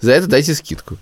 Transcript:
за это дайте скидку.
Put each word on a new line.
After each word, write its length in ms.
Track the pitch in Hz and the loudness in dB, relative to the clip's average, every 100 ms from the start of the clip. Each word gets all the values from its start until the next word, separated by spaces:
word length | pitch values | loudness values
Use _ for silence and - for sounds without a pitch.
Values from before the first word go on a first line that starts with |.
за 120 | 113 | 2
это 140 | 143 180 | 2 2
дайте 280 | 131 151 151 | 0 0 -4
скидку. 420 | - - - 92 | -8 -14 -14 -14